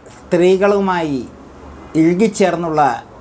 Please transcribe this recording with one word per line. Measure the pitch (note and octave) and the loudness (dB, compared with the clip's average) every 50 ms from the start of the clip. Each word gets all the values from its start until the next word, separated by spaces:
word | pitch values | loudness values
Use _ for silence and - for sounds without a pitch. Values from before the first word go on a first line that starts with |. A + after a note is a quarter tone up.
| - - | -20 -20
സ്ത്രീകളുമായി | - - - - - F3 F3 F#3 F#3+ F#3 G3+ G3+ G#3 G3+ G3 F#3+ F3+ F3 E3 D3+ C#3 B2+ A2 - - - - - - - - - - - - - - | -20 -20 -8 -2 0 2 4 4 2 2 2 2 2 2 0 -2 -2 -2 -2 -4 -4 -6 -6 -10 -14 -20 -20 -20 -20 -20 -20 -20 -20 -20 -14 -6 0
ഇഴുകിച്ചേർന്നുള്ള | D3+ D#3+ E3 F3+ F3+ A3+ A3 G3+ - G3 F3+ E3+ E3 E3+ E3 D#3 D3+ D3 B2+ A#2 - - - - - | 2 2 2 2 2 0 0 0 0 0 0 0 -2 -4 -2 0 0 2 0 0 -4 -8 -14 -20 -18